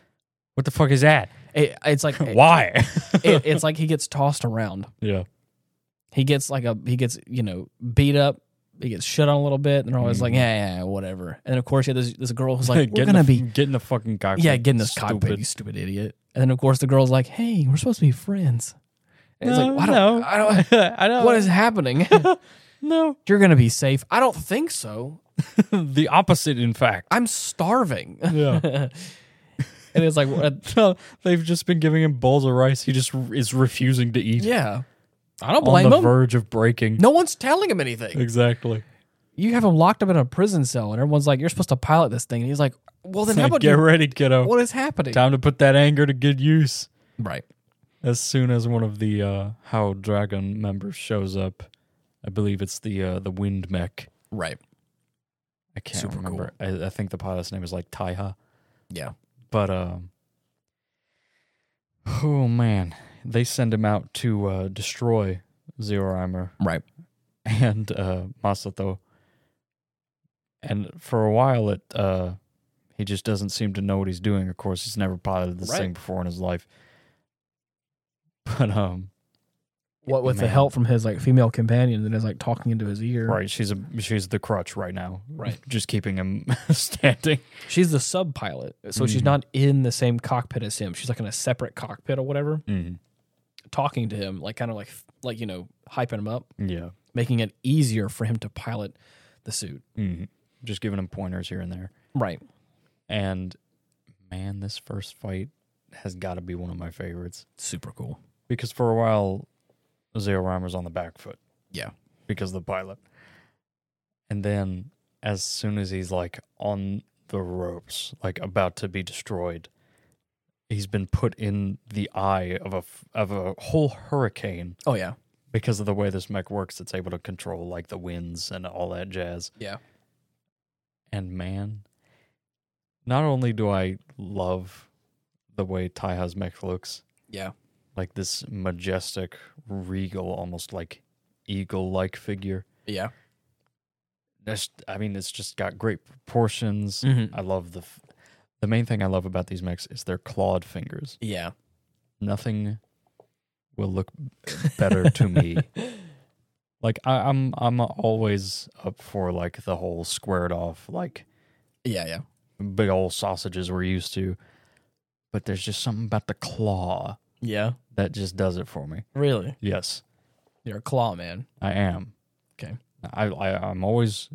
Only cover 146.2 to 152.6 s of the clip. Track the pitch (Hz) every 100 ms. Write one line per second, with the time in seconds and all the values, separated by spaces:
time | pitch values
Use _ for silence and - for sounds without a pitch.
146.2 | - 123 110 - 113 104 101 - 135 123
147.2 | 110 104 95 95 87 87 - - _ _
148.2 | _ _ _ _ 107 113 113 107 95 95
149.2 | 92 92 87 92 90 87 - - - 90
150.2 | - - 95 92 - - - - 135 -
151.2 | 110 92 85 - _ _ _ _ _ _
152.2 | 101 110 117 107